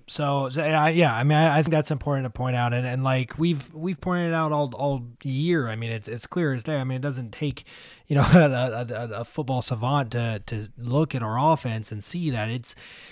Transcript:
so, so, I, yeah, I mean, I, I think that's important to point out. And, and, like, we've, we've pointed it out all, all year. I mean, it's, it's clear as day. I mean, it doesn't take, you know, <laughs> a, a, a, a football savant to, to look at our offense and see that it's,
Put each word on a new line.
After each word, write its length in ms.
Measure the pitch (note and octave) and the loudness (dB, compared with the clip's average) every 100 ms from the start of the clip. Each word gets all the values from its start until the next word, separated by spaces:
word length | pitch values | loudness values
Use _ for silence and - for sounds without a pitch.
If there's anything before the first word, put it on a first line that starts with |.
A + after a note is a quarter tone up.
| - | -10
so, 420 | - C#3+ C#3 C3+ | -4 0 0 0
so, 120 | C3+ | -2
I, 280 | D3+ D#3 D#3 | 0 2 4
yeah, 260 | E3 D#3 A2+ | 4 4 4
I 80 | |
mean, 140 | C3+ D3+ | 4 6
I, 220 | D#3+ D3 | 6 4
I 40 | |
think 80 | D#3 | 4
that's 200 | D#3 D3 | 2 0
important 340 | C#3+ - C#3 B2+ | -2 -2 -2 -2
to 40 | |
point 280 | - B2+ B2 | -4 -2 0
out. 160 | A#2+ | 0
And, 120 | A#2+ B2+ | 0 -2
and, 200 | B2+ C3 | -2 0
like, 340 | C3 B2 - | 0 -2 0
we've, 340 | E3 D#3 - | 0 0 -4
we've 280 | D#3 F3 F#3 | -8 -6 -4
pointed 300 | F#3 F3 E3+ | -2 0 0
it 20 | |
out 180 | E3 D#3 | 0 0
all, 240 | D3+ C#3+ A#2+ | 0 -2 -2
all 300 | C#3+ C3+ A#2+ A#2 | -2 -2 -6 -10
year. 460 | C#3 C3 E3 E3+ A#2+ | -6 -2 2 2 0
I 80 | G#2+ | -4
mean, 140 | A#2 | -4
it's, 180 | A2+ - | -6 -8
it's 180 | A#2+ - | -10 -6
clear 260 | F3+ D#3+ | -2 -2
as 100 | B2+ C3+ | -2 -2
day. 100 | D3+ | -4
I 80 | |
mean, 140 | C3 C3 | -2 -4
it 40 | |
doesn't 300 | C#3+ C3 A#2 | -4 -6 -10
take, 320 | - D3+ - - - - - - | -6 -6 -6 -12 -20 -20 -20 0
you 100 | C#3+ | 2
know, 40 | |
<laughs> 120 | - | 8
a, 520 | E3+ D3+ B2+ B2+ A2+ A#2+ | 8 8 4 -2 -4 -6
a, 20 | |
a, 160 | A2+ A#2 G#2 | -6 -8 -8
a 20 | |
football 380 | A#2 - C3 B2+ | -8 -6 -2 -2
savant 500 | - A2+ A#2+ C#3+ B2 | -2 -2 0 0 0
to, 320 | A#2+ A#2 G#2+ - | -2 -2 -4 -6
to 200 | A2 G#2+ - | -8 -8 -10
look 380 | A#2+ C#3 D#3 E3 | -2 0 0 -2
at 80 | |
our 160 | - E3 D3+ | -2 0 2
offense 400 | D#3 B2+ A2 G#2+ | 2 0 -6 -6
and 100 | G#2+ | -8
see 280 | - F3 E3 | -6 -4 -2
that 180 | A#2+ G#2+ | -2 -2
it's, 260 | A#2 A#2 - - - - | -4 -8 -12 -16 -20 -20